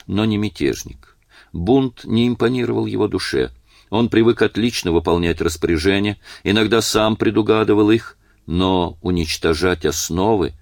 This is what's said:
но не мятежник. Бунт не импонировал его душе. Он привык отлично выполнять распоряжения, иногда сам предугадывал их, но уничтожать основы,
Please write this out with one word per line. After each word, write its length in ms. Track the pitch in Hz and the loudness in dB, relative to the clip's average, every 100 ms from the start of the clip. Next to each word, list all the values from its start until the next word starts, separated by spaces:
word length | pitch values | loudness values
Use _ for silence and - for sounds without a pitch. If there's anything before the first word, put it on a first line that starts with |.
| - | -8
но 180 | 98 | -2
не 120 | 110 104 | 0 0
мятежник. 800 | 104 - 71 - - - - _ _ - _ | -4 -2 -4 -4 -10 -18 -20 _ _ -20 _
Бунт 520 | 80 87 135 131 - | -8 2 2 2 -6
не 240 | - 110 120 | -4 0 0
импонировал 580 | 117 117 127 117 113 110 | 0 -2 0 -2 -2 -2
его 220 | 104 104 | -2 -2
душе. 440 | 92 - 67 62 - _ _ - | -2 -4 -2 -4 -6 _ _ -6
Он 220 | 104 117 | -2 0
привык 320 | 107 113 117 | 2 2 4
отлично 500 | 107 98 120 - 90 | 0 0 -2 -2 0
выполнять 480 | 82 82 85 85 82 | 0 2 0 0 0
распоряжения, 800 | 85 - - 82 98 98 101 101 - - | -2 -2 -2 0 0 0 -2 -6 -12 -8
иногда 400 | 95 104 107 113 | 0 2 2 2
сам 340 | 110 113 110 110 | 2 0 0 0
предугадывал 720 | 113 107 107 110 107 104 107 | 0 0 2 2 4 4 4
их, 280 | 113 - - _ _ - | 4 0 -20 _ _ -6
но 520 | 85 95 92 85 82 | 0 2 2 -2 -4
уничтожать 840 | 92 87 78 - 82 80 90 85 78 | -4 -2 -2 -2 -2 0 0 0 -2
основы, 680 | 71 - 82 101 107 76 - | -4 -4 -2 0 0 -2 -6